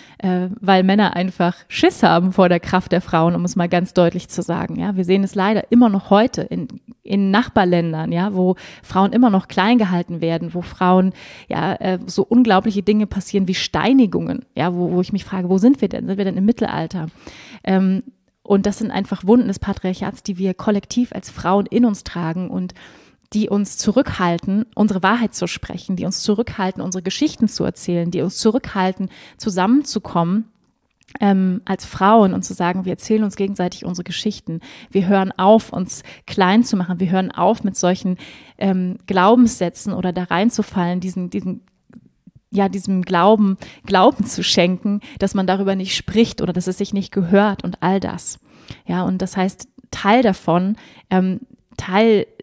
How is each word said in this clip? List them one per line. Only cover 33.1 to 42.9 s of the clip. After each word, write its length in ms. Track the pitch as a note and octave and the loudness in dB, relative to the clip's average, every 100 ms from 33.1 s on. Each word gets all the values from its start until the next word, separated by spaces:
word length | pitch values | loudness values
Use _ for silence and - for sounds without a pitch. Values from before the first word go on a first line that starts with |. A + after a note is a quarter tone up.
| G#3+ | -2
uns 120 | G#3 - | -2 -2
gegenseitig 480 | G3 G3+ F3+ - | -6 -2 -6 -6
unsere 200 | F3+ F3 | -10 -8
Geschichten. 580 | F3 F3 G#3+ G3+ - E3 - - - | -8 -6 -6 -6 -10 -10 -12 -20 -6
Wir 160 | G3 F3+ | -2 2
hören 240 | G3 F#3+ | 2 0
auf, 420 | - F#3 A3 - | 0 4 4 4
uns 300 | - F#3 - - - - | -8 -6 -8 -12 -20 -10
klein 360 | - F#3 G#3+ | 0 4 4
zu 140 | A#3+ G3 | 2 0
machen. 220 | F3 F3 | -2 -2
Wir 100 | F#3 | 0
hören 220 | F#3+ F#3 | 0 -2
auf, 320 | - F3 A3+ | 0 0 2
mit 120 | G3+ F#3+ | -2 -2
solchen, 420 | F3+ F#3 F#3+ F3+ - - - - | -2 0 -2 -6 -10 -20 -20 -4
ähm, 400 | G3 F#3 F3+ - - | -2 0 -2 -6 -4
Glaubenssätzen 840 | F#3+ F#3+ B3 A#3 - F3 - G#3 | 2 4 6 6 2 -4 -4 -6
oder 220 | F#3 F3+ | -4 -4
da 120 | F3 F3+ | -4 -2
reinzufallen, 720 | E3+ A3 - - - F3 F3+ | 0 0 0 -4 -2 -2 -2
diesen, 320 | F#3 F3+ F3+ | -6 -6 -6
diesen, 300 | G3+ F#3 F3 _ _ _ - _ _ - _ _ | -6 -6 -10 _ _ _ -20 _ _ -20 _ _
ja, 180 | G3 G3 | -2 0
diesem 320 | F#3+ F#3 | -2 -2